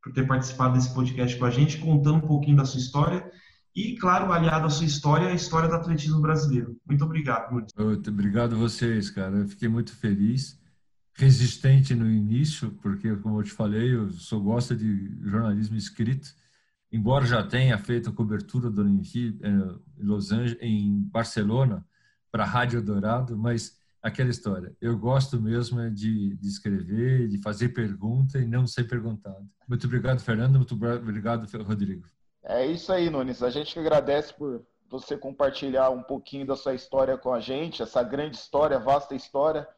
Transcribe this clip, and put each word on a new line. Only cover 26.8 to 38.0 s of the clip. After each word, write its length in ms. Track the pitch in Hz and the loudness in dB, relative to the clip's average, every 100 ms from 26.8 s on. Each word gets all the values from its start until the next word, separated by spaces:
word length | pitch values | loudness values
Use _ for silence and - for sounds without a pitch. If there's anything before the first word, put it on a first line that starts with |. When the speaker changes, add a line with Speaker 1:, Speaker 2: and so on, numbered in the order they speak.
| 85 107 123 131 113 | -2 -2 2 2 0
Speaker 2:
de 100 | 101 | -2
fazer 320 | 104 101 123 | -6 -2 -2
pergunta 680 | 127 110 98 107 123 135 139 | -2 -4 -4 -2 0 0 0
e 80 | 117 | 0
não 200 | 120 123 | 0 0
ser 180 | - | -2
perguntado. 600 | 117 120 113 104 101 95 101 _ - | -4 -4 -6 -8 -12 -16 -18 _ -6
Muito 180 | 120 123 | -4 0
obrigado, 340 | 123 120 127 | -2 0 -2
Fernando, 360 | - 110 123 135 | 0 0 4 4
muito 200 | 123 110 | 2 -2
bra-, 180 | 117 120 | -2 -2
obrigado, 520 | 117 107 107 117 107 | -4 -4 -2 -4 -6
Fe-, 100 | 110 | -10
Rodrigo. 460 | 104 107 98 90 - _ _ _ | -6 -4 -4 -6 -14 _ _ _
Speaker 3:
É 200 | - 120 | -4 -2
isso 280 | 131 170 - | 0 -4 -2
aí, 180 | 185 170 | 0 0
Nunes. 320 | 147 131 120 | -2 -4 -2
A 80 | 123 | -2
gente 220 | 135 151 | -2 -8
que 80 | 170 | -4
agradece 520 | 156 151 131 143 147 | 2 2 4 0 -2
por 300 | - 147 120 - _ _ | -8 -8 -8 -14 _ _
você 280 | 131 - 143 | -14 -8 -8
compartilhar 760 | 135 135 143 135 139 131 131 | -8 -2 -2 -2 -4 2 2
um 120 | 127 | 0
pouquinho 440 | 120 135 - 139 135 | -8 -10 -10 -12 -6
da 80 | |
sua 200 | 135 - | -4 -4
história 440 | 127 - 135 135 131 | -6 -4 0 0 0
com 140 | 127 | -2
a 80 | 123 | -4
gente, 420 | 110 135 165 - | -4 -6 -6 -8
essa 200 | 110 127 | -4 -2